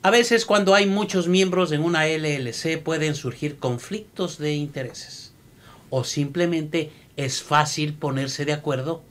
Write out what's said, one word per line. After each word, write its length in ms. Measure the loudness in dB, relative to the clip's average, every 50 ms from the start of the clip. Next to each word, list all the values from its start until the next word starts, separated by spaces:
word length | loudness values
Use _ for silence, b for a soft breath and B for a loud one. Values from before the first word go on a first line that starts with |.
A 80 | 4 6
veces, 340 | 6 6 6 4 2 2 4
cuando 300 | 4 2 4 6 6 6
hay 120 | 6 6
muchos 420 | 4 2 0 0 0 0 0 2 4
miembros 420 | 4 4 4 4 4 2 2 2
en 140 | 2 0 2
una 240 | 2 2 2 2 2
L 260 | 0 0 0 -2 -2
L 180 | -2 -4 -6
C, 260 | -6 -4 -4 -4 -4 -2
pueden 360 | -2 -2 -2 0 0 -2 -2
surgir 440 | -2 -4 -6 -6 -4 -6 -6 -6 -2
conflictos 800 | -2 -2 -2 -2 -6 -8 -8 -10 -10 -12 _ -6 -6 -6 -4 -4
de 160 | -4 -2 -2
intereses, 800 | -2 -4 -6 -6 -8 -10 -10 -10 -14 -16 -16 -16 -18 -20 -20 -20 -20 -20 -20 B B B B B B B B
o 140 | -2 -2
simplemente 880 | -2 -2 -2 -2 -2 -2 0 0 0 0 0 -2 -4 -2 -2 -4 -4 -4 B B B B B
es 260 | -6 -4 -4 -4 -6
fácil 520 | -2 2 2 4 4 2 0 -4 -4 -4 -4
ponerse 500 | -4 -4 -2 -2 -2 -4 -4 -4 -4 -2
de 100 | -2 -2
acuerdo 500 | -2 -2 -4 -4 -2 -2 -4 -6 -6 -8 -20